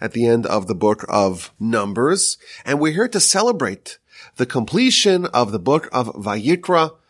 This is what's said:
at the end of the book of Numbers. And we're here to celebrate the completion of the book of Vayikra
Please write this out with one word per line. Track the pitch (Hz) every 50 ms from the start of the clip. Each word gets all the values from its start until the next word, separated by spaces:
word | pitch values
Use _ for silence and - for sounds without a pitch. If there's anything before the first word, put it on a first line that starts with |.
| 95
at | 95 -
the | 110 117
end | 117 117 117 110
of | - - 107 92
the | 92 107
book | 85 107 107 107 - - -
of | - 104 101 95 92 87 - - _ -
Numbers. | 107 113 113 110 101 101 98 113 123 151 185 185 - - - - - - - - -
And | 123 139 143
we're | 151 156 151
here | 185 233 247
to | - 185
celebrate | - - - 190 220 247 233 165 135 98 98 - - - - - _ _ _ - - - _
the | - 123
completion | - - 127 113 - - 214 254 262 - - - 202 185 180 180
of | 160 - 120 120 101 104
the | 101
book | 85 127 143 160 - - -
of | 127 120 110 -
Vayikra | - 98 104 101 107 101 139 180 175 175 - 180 165 160 156 160 _ _ _